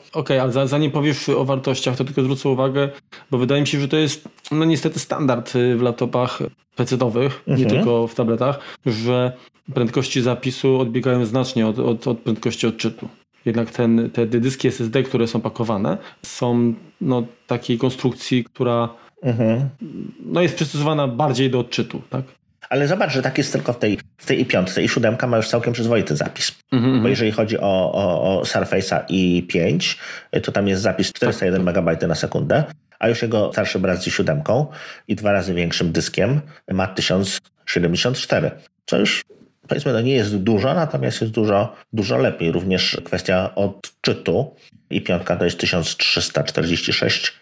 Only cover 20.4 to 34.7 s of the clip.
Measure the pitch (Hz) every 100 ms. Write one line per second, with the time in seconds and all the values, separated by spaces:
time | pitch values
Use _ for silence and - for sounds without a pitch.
20.4 | 180 - 151 147 147 156 139 120 151 120
21.4 | 135 123 120 - - - - 131 131 -
22.4 | _ _ - 131 143 190 190 131 135 -
23.4 | 143 - - 123 107 95 - _ - 135
24.4 | 127 104 - - 98 - 113 117 123 117
25.4 | 107 117 120 120 113 117 - 73 - -
26.4 | - - _ 131 123 131 110 101 110 107
27.4 | 107 107 101 95 90 - 98 82 92 95
28.4 | - 101 92 95 - 85 - 95 90 87
29.4 | 87 90 87 170 - - - - - -
30.4 | - 104 101 95 104 92 95 - - -
31.4 | 95 95 90 90 85 82 87 80 - 85
32.4 | 71 123 147 - _ _ 113 117 113 110
33.4 | 101 - 98 98 95 90 87 - 90 73
34.4 | 76 113 147